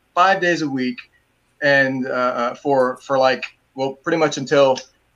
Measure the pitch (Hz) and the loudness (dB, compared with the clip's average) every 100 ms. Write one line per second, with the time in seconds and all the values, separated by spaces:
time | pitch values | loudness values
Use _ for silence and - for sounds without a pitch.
0 | _ 175 185 190 175 160 151 135 127 123 | _ 0 2 2 0 -2 -2 -4 -4 -6
1 | - _ _ _ _ _ 147 139 135 135 | -14 _ _ _ _ _ 2 2 2 -2
2 | 123 127 123 123 120 123 147 135 127 127 | -4 -2 -2 -2 -4 -4 -2 0 0 -2
3 | - 135 131 120 - - _ 131 135 - | -4 0 2 0 -6 -16 _ -8 -8 -6
4 | 170 165 151 147 127 143 135 151 - _ | -4 0 0 -2 0 4 4 2 -4 _
5 | _ | _